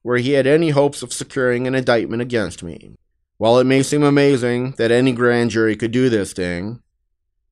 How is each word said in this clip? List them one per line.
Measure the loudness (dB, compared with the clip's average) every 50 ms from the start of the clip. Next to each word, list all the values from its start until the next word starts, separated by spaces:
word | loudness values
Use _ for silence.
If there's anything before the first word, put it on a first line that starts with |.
| -6 -4
where | -2
he | -2 0 0 0
had | 0 2
any | 2 2 2 2 2
hopes | 2 2 0 0 -2 -6 -10
of | -12 -10
securing | -12 -12 -8 -6 -2 -2 0 0 -2 -2
an | -2 -4
indictment | -2 0 0 0 0 0 -2 -6 -6 -6
against | -4 -4 -4 -4 -4 -8 -12 -14
me. | -16 -16 -18 -20 -20 -20 _ _ _ _ _ _ _ _
While | -2 0 2 4 4
it | 4
may | 4 2 2 2
seem | 0 0 0 2
amazing | 2 4 4 4 4 2 2 0 -2 -2 -2 -4 -6 -4 -2
that | 0 2
any | 2 2 2 2 0
grand | 0 0 2 2 2 0 0
jury | 0 0 0 0 0
could | -2 -4 -2
do | 0 0 0 2
this | 2 0 -2 -4 -6
thing, | -6 -6 -6 -6 -6 -8 -10 -12 -14 _ _ _ _ _ _ _ _ _ _ _ _ _ _